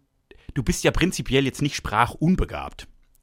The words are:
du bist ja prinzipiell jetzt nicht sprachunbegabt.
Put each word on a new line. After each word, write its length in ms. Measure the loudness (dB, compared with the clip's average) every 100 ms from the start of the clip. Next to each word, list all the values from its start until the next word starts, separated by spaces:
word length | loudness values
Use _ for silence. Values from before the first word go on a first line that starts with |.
| _ _ _ -20 -10
du 80 | -6
bist 220 | -2 0
ja 80 | 2
prinzipiell 540 | 4 2 0 0 2 2
jetzt 160 | 0
nicht 140 | -4 -4
sprachunbegabt. 1120 | -4 0 0 2 2 2 0 -4 -10 -14 -20 _ _ _